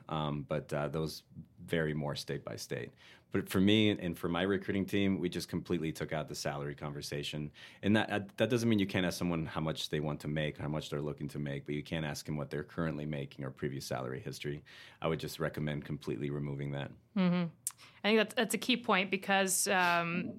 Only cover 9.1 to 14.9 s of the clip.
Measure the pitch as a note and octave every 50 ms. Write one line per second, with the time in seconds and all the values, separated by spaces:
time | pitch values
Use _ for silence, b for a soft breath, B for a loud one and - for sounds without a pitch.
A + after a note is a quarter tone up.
9.1 | E2 - F2+ F2 E2+ E2 D#2+ D2+ - E2+ D#2 D#2 D#2 - - - - D#2 D2 D2+
10.1 | D2 C#2 - D2+ D2+ D#2 D2+ D2+ D2 - - D2 D2+ D#2 D2 - D2+ C#2+ D2 D2
11.1 | C#2+ - D2 C#2 - D2 D2 C#2+ C#2+ C#2+ C#2 - D2 D2 C#2 - E2+ D#2+ D#2 D2
12.1 | C#2+ C#2 - - D#2 D2 C#2+ C#2 - D2 D2 - - - E2+ D#2+ D2 D2 D2+ D#2
13.1 | D2+ C#2+ C#2 C#2 - - C#2 C2 C2+ - - D2 C2+ C#2 - - - B1 B1+ B1
14.1 | C2 - - D2 - - - D2 D2 D2 B B B B B B